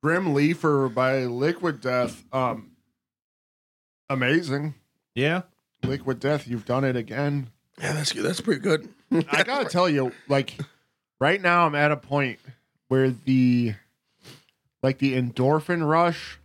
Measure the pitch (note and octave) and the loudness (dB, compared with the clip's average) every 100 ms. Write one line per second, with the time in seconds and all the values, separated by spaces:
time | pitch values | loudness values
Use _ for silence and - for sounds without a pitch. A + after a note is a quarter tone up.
0 | D3 E3+ F#3+ C#3+ D3 E3 D#3+ C#3+ C3+ A2+ | 0 0 0 2 2 2 0 2 0 0
1 | C3 C3+ B2+ A#2+ C#3+ E3+ F3 C#3 B2 B2 | 0 0 -4 -2 -4 -2 -4 -4 -4 -2
2 | B2 - - C3 B2+ A2 - _ _ _ | -2 -6 -8 -4 -4 -4 -12 _ _ _
3 | _ _ _ _ _ _ _ _ _ _ | _ _ _ _ _ _ _ _ _ _
4 | _ C3+ B2 D#3+ E3+ C#3 D3+ C#3+ _ _ | _ -2 2 0 0 -4 -6 -10 _ _
5 | _ - C#3 F3 F3+ _ _ _ B2 C#3 | _ -4 -2 -2 -6 _ _ _ -4 -4
6 | C3+ B2 C#3 D3 C3 A#2+ G#2 B2 C3+ B2+ | -4 -4 -2 -2 -4 -10 -2 0 0 -2
7 | A2+ A#2 C#3+ C#3+ B2 _ _ _ C#3+ D3+ | -4 -4 -2 -4 -6 _ _ _ -6 -4
8 | C#3+ - G#2 F#3 - D3+ G3 D#3 - - | -4 -4 -4 -4 -4 -2 0 -2 -4 -20
9 | _ E3 D#3+ C#3+ G3 C#4 G3+ E3+ F3+ D3 | _ -2 0 0 0 0 -2 0 2 2
10 | C3 - - C#3 C3+ - D3 _ _ _ | -2 -6 -2 0 0 -8 -14 _ _ _
11 | _ _ C#3 G3 F#3 F3 E3+ D3 D3 D3+ | _ _ 0 2 4 4 4 4 2 2
12 | - C#3+ C3+ A2+ - - _ _ _ C3 | -2 -2 -2 -4 -16 -20 _ _ _ 2
13 | C3+ B2 - C3 B2+ B2 A#2+ G2+ _ _ | 2 0 0 4 4 4 0 -4 _ _
14 | _ _ - - _ _ _ _ C3 C3+ | _ _ -20 -20 _ _ _ _ -2 2
15 | C#3 B2+ B2 A#2+ B2+ D#3 D3+ F3 D#3 D#3+ | 0 2 -2 0 2 2 0 -2 2 4
16 | E3+ D#3+ - - | 2 0 -8 -18